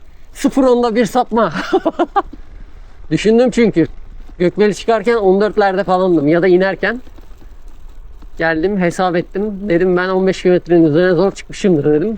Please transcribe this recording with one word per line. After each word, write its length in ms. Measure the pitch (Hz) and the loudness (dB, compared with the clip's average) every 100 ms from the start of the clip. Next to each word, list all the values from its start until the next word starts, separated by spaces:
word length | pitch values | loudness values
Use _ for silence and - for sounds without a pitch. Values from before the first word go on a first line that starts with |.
| - - - | -16 -20 -20
Sıfır 300 | - 269 269 | -4 -2 2
onda 320 | 262 240 240 220 | 2 4 2 0
bir 100 | 220 | 0
sapma. 480 | 247 233 226 202 147 - 381 - - 330 403 - | 0 0 0 0 -2 -2 -2 -2 -2 -2 -2 -4
<laughs> 800 | - - - - - - - - | -12 -16 -16 -18 -18 -20 -18 -6
Düşündüm 400 | 156 202 226 254 | -2 2 4 4
çünkü. 360 | 233 220 170 156 - - - - - | 4 2 2 0 -2 -14 -16 -16 -2
Gökbeli 360 | 175 - 208 180 | -2 2 0 0
çıkarken 400 | - 220 202 233 | -2 0 0 2
on 260 | 190 196 | 2 2
dörtlerde 420 | 208 202 196 185 | 2 2 2 0
falandım 440 | 180 185 185 165 143 | 0 2 2 2 4
ya 140 | 170 | 2
da 60 | 185 | 4
inerken. 540 | 180 190 175 190 240 - - - - - - - - - - - - - - | 4 2 0 -4 -4 -10 -18 -20 -20 -18 -18 -18 -16 -16 -16 -18 -18 -16 -6
Geldim, 420 | 160 160 185 208 | -2 -2 -2 0
hesap 360 | 175 165 185 175 | -2 0 -2 -2
ettim. 540 | 160 190 214 196 202 | -4 -6 -6 -6 -2
Dedim, 280 | 170 185 180 | 0 2 0
"Ben 120 | 185 | 0
on 180 | 190 190 | 0 0
beş 140 | 175 | 0
kilometrenin 440 | 180 180 - 170 160 | 2 2 2 4 4
üzerine 280 | 147 180 | 4 4
zor 180 | 165 190 | 2 0
çıkmışımdır." 640 | - - - 202 156 147 | -2 -12 -2 2 2 2
dedim. 240 | 151 196 | 0 0